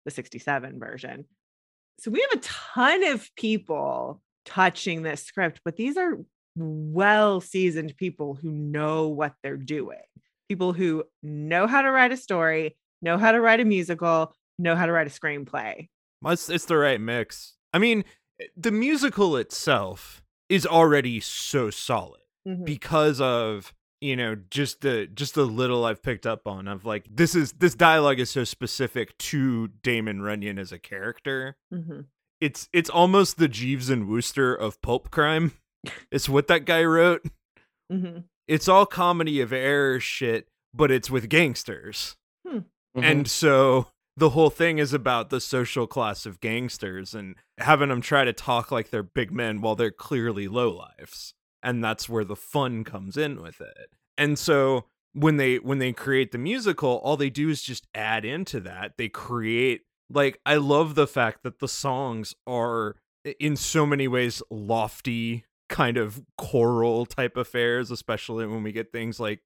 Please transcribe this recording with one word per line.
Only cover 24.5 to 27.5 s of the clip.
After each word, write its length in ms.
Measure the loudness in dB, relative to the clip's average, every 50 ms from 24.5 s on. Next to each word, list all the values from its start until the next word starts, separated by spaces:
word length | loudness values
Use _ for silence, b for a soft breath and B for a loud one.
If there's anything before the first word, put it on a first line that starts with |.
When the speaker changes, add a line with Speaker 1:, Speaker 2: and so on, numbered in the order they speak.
Speaker 2:
just 300 | -4 -4 -2 -2 -4 -4
the, 260 | -2 0 0 0 -2 -6 -6
just 220 | -8 -8 -4 0
the 100 | 2 2
little 400 | 2 2 0 0 0 2 0 0
I've 180 | 0 -2 -4 -4
picked 220 | -6 -6 -4 -4
up 200 | -4 -6 -4 -6
on 200 | -8 -10 -8 -8 -10
of, 180 | -10 -8 -6
like, 180 | -6 -6 -6 -8 -8
this 240 | -2 0 0 2 2
is, 180 | 0 0 0